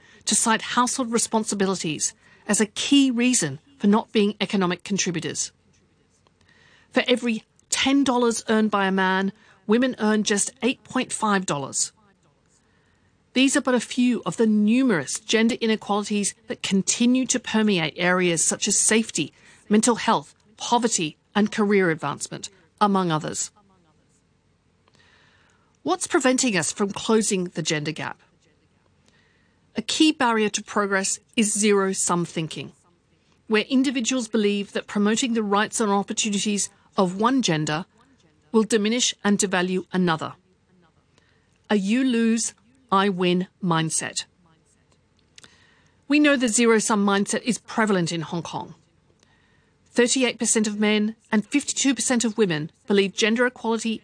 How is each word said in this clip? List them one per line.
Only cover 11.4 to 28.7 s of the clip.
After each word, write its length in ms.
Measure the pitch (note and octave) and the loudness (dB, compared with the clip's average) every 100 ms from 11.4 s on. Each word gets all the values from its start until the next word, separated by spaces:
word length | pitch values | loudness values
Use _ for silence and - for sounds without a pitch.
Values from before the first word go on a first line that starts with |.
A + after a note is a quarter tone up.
| F#3 | 0
dollars. 480 | C#3+ C3 - - - G3+ F#3+ _ _ _ _ _ _ _ _ _ _ _ | -4 -4 -6 -6 -8 _ _ _ _ _ _ _ _ _ _ _ _ _
These 220 | B3+ C4 D4 | 2 2 2
are 60 | |
but 140 | C4 B3 | 2 0
a 40 | |
few 440 | - - B3 A3+ F3 | 0 0 2 0 -2
of 120 | - | 0
the 100 | A3 | 2
numerous 720 | G#3+ G#3 A#3+ C4+ E3+ B2+ - | 4 4 4 2 2 -2 -8
gender 360 | - A3 A3+ A#3+ | -2 2 2 2
inequalities 720 | A3+ G#3+ - G#3 G#3 G#3 G3 - - | 0 -2 -2 -4 -2 -2 -4 -6 -12
that 160 | A#3+ | -10
continue 640 | - G3 - - A#3+ B3+ B3+ | -2 -2 0 0 2 2 0
to 120 | B3 | -4
permeate 540 | - A3 G#3+ F#3 D#3+ - | -2 0 2 0 -2 -2
areas 480 | F3 F3+ F3+ E3 | 0 2 2 0
such 240 | - - G#3+ | -2 -2 -2
as 80 | F#3 | 0
safety, 580 | - A3 A3 - C#3 - - - - | 2 2 0 -4 -6 -10 -20 -14 0
mental 260 | G#3+ B3 A3 | 2 2 0
health, 380 | - F3+ D3 _ _ - | 0 0 -2 _ _ -14
poverty, 600 | - A#3 A#3 - D#3 - _ G#3 | -2 0 0 -2 -4 -8 _ -2
and 140 | G#3 | 0
career 380 | A3+ G3+ G#3 F3+ | 0 0 2 2
advancement, 600 | D#3 C#3+ D#3 - C#3 - _ _ - | -2 -6 -8 -10 -12 -14 _ _ 0
among 320 | G#3 G3 F3+ | 2 2 2
others. 400 | D#3 D#3 - - _ _ _ D#3+ D#3 _ _ _ _ _ _ _ _ _ _ _ _ _ _ _ _ _ _ | -2 -4 -8 -10 _ _ _ _ _ _ _ _ _ _ _ _ _ _ _ _ _ _ _ _ _ _ _
What's 240 | C#4+ F#4 - | -4 -2 0
preventing 480 | F4 B3+ C4 B3+ F#3 | 2 2 2 0 0
us 160 | D3+ | -2
from 200 | - G3+ | -2 -4
closing 580 | - - A3 G#3 F#3+ F3+ | -4 0 2 2 -2 -4
the 120 | - | -6
gender 300 | D#3 D#3 D3+ | -4 -4 -4
gap? 300 | D#3 C#3 - _ _ _ _ _ | -8 -10 -12 _ _ _ _ _